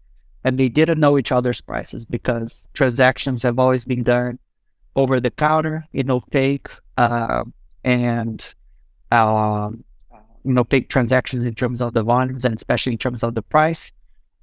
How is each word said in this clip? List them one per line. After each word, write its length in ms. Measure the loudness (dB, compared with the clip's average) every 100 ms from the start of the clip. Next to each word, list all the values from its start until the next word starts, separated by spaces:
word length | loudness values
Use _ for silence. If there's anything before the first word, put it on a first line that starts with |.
| _ -20 _ -6
And 160 | -2 2
they 100 | 2
didn't 300 | 4 2 4
know 200 | 4 4
each 120 | 2
other's 300 | 0 0 -2
prices 440 | -6 -8 -8 -10
because 640 | -8 -6 -2 -2 -4 -10 -10
transactions 720 | 0 0 4 4 2 -2 -2
have 140 | 0 2
always 260 | 2 2
been 180 | 0 -2
done 360 | 2 0 0 -8 _ _ _ _ _ -2
over 240 | 2 2
the 100 | 0
counter 560 | 0 0 0 -2 -6 -6
in 180 | -4 -2
opaque, 580 | -2 -2 0 0 -2 -6 -20 _ 0
uh, 480 | 0 0 -2 -2 -4 -12 -20 -8
and, 680 | -2 0 0 -2 -4 -8 -12 -20 -20 -20 _ _ 0
um, 720 | 2 4 2 0 -2 -4 -8 -16 -20 -20 -20 -20 -8
in 140 | 0 0
opaque 320 | 2 0 0
transactions 540 | 0 2 0 0 -4
in 100 | -4
terms 260 | -2 -4 -2
of 140 | -2
the 80 | 0
volumes 420 | 2 2 0 -2
and 100 | -2
especially 380 | -2 -2 -2 -2
in 60 | -2
terms 240 | -4 -2
of 120 | -4 -4
the 40 |
price. 520 | 0 2 2 0 -10 -20 -20 -20 _ _